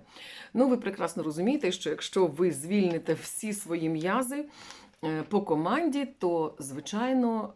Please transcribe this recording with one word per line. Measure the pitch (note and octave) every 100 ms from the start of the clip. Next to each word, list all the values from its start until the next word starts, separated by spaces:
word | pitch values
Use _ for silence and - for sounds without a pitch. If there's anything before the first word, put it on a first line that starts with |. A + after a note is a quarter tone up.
| - - - - -
Ну, | A3 C4
ви | A#3+
прекрасно | G3+ G3 E3+ F#3
розумієте, | D#3 D3+ G3 D4 F3+
що | F#3 D#3+
якщо | D3+ - G3 F3+
ви | C#3+ F3+
звільните | C#3 D#3+ G#3 F#3 E3 -
всі | D#3+ - - A3
свої | G#3 - E3+ D#3+
м'язи, | D#3+ E3+ A3+ B3 C#4+ D4 - - - - _
е, | D#3 D#3
по | D#3 G#3
команді, | G3+ D#3 E3+ C4 E4+ C#4 C#4
то, | - F3+ E3+ D#3 -
звичайно, | C3+ C#3 D3 G#3 B3 C4 A#3+ A3 G#3+